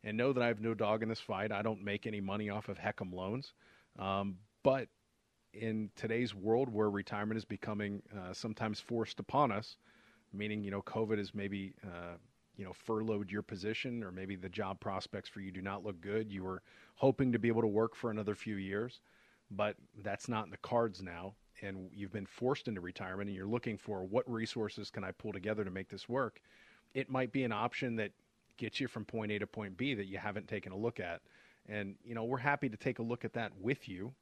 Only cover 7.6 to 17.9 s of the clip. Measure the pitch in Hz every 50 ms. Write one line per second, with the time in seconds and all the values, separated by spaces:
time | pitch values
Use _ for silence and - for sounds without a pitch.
7.6 | - - 107 104 104 101 101 101 - - 104 101 92 90 95 - - 117 107 -
8.6 | 117 110 107 - - - 120 117 110 - - - 101 - - 139 147 131 101 104
9.6 | 113 - - _ _ - - - - - - _ _ _ - 98 104 107 107 107
10.6 | 101 98 98 101 95 - - 110 113 107 110 104 101 95 - 101 101 98 101 98
11.6 | 98 95 - - - 98 87 87 87 87 87 87 - - _ _ _ _ _ -
12.6 | 101 92 - - - - 113 107 110 113 110 101 104 92 95 104 107 - 110 92
13.6 | 90 107 113 - - 131 120 120 110 92 90 92 95 95 98 92 90 95 90 -
14.6 | 104 95 98 - - 107 98 98 - - - 101 - - - 101 98 92 90 92
15.6 | 92 98 98 101 92 107 95 82 82 98 104 110 110 107 98 95 92 92 92 90
16.6 | _ - - - - - _ - - 139 135 - 143 127 120 113 101 117 113 113
17.6 | 113 110 101 107 113 113